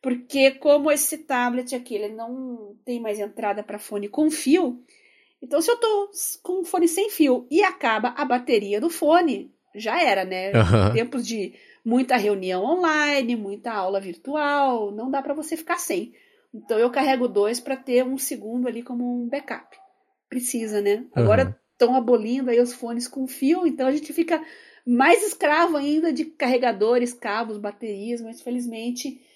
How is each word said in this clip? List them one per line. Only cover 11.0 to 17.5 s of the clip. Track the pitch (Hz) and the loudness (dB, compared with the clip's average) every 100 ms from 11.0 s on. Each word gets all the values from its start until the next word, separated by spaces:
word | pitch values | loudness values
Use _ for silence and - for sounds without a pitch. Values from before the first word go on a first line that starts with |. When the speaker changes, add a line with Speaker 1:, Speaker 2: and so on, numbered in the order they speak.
| 240 262 - | -2 -4 -6
Speaker 1:
de | 226 190 - - _ | -6 -8 -12 -20 _
muita | 226 247 254 254 | 0 0 2 2
reunião | 202 196 185 185 | 2 0 -2 -2
online, | 220 349 339 302 294 285 240 240 | 0 0 2 2 2 0 0 -4
muita | 202 202 240 | -6 -10 -8
aula | 214 185 196 | -4 -2 -2
virtual, | 196 170 - 302 285 285 269 233 208 | -6 -12 -6 -4 0 2 2 0 -4
não | 208 254 | -6 -4
dá | 277 | -4
pra | 277 | -4
você | 294 302 320 | -6 -6 -8
ficar | 320 359 | -6 -6
sem. | - 370 214 _ _ _ _ | -4 -4 -6 _ _ _ _
Então | 214 - 220 | -20 -2 2
eu | 240 | 2
carrego | 269 277 262 247 | 2 2 2 2
dois | 196 208 | 2 0